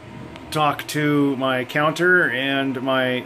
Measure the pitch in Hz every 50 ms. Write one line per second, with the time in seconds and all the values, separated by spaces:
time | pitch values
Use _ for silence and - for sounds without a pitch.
0 | - - - - - - - - - - - 156 151 143 131 - - - - 147
1 | 151 147 147 147 143 139 135 123 131 131 131 127 123 - - 151 151 156 147 -
2 | 175 180 185 180 165 131 117 127 135 139 139 139 135 135 127 127 127 139 131 131
3 | 127 127 127 123 110